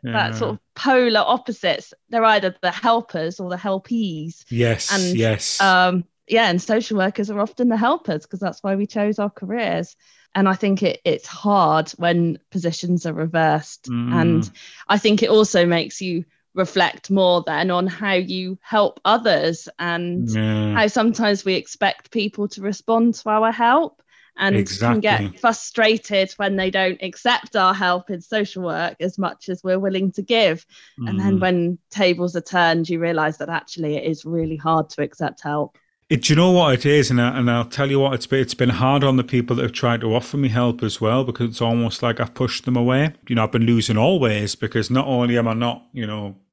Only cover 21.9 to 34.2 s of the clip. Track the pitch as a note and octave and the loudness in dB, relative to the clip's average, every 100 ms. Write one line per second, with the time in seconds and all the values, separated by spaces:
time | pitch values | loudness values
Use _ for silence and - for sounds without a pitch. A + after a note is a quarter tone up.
21.9 | - _ A#3 G#3 - G3+ - G3 G3+ - | -2 _ -4 -4 -4 -8 -6 -8 -8 0
22.9 | A3+ A#3 A3 A3 G#3+ A3+ A#3 A#3 C4+ E4 | 2 2 0 -2 0 0 2 2 4 0
23.9 | _ _ _ _ - G3 A2 F#2+ F#2+ A#2 | _ _ _ _ -4 0 2 0 0 0
24.9 | A2+ G#2+ G2+ G2+ - A#3 A3 - - A3 | 2 2 0 -2 0 0 0 -6 0 2
25.9 | A3 - G#3 F#3+ - G3+ G3 F#3+ F#3+ F#3 | 2 0 0 0 -2 -2 0 0 0 -2
26.9 | F3+ F#3+ - B3 A#3+ - G#3+ F#3 F#3+ F#3 | -2 -10 -4 0 0 -2 2 2 2 0
27.9 | F3+ - F3+ - A3 G3+ F#3+ F3 D#3+ E3+ | -2 -4 -12 -4 -4 -4 -4 -6 -4 -4
28.9 | - F3+ - F#3+ - - F3+ F#3 F#3 G3 | -4 -6 -4 -6 -6 -10 -8 -2 0 0
29.9 | F#3+ F#3+ F#3+ F#3+ A3+ G3+ E3+ _ _ - | 0 -2 -4 -2 2 2 0 _ _ -20
30.9 | - A#2+ F#3+ G3 F#3+ F#3 F3+ E3+ F3+ _ | -10 -4 -2 2 2 2 2 0 -4 _
31.9 | - F#3+ F3 F3+ F3 - F3+ E3+ E3 E3 | 0 0 2 -2 -4 -4 2 2 2 0
32.9 | E3+ E3+ E3 D#3 D#3 D3 E3 - - D#3 | -2 -2 0 -2 -4 -8 -8 -10 -8 -6
33.9 | D3 D#3+ D3+ | -4 -4 -6